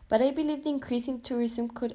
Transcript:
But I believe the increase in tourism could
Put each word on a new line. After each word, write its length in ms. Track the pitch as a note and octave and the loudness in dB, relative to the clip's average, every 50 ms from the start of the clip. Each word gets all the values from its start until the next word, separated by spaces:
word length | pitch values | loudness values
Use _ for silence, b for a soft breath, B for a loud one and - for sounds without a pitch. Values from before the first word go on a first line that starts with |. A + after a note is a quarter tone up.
| b b | b b
But 120 | A3 A3 | 4 6
I 120 | B3+ C#4 | 6 4
believe 320 | C#4 D#4+ D4+ D4+ D4+ C#4 D4 | 4 2 0 0 0 -2 -2
the 60 | D4+ | -2
increase 360 | C#4+ C4+ - - B3 A#3+ A#3+ | -2 -2 -2 -2 -2 -2 0
in 140 | C#4 C4 A#3 | -2 -6 -6
tourism 480 | - - B3+ A#3+ A#3+ A#3 A#3 A#3+ A#3 A#3 | -6 -4 -2 0 0 0 0 -2 -4 -4
could 260 | A#3 - B3 A3+ | -4 -4 -6 -4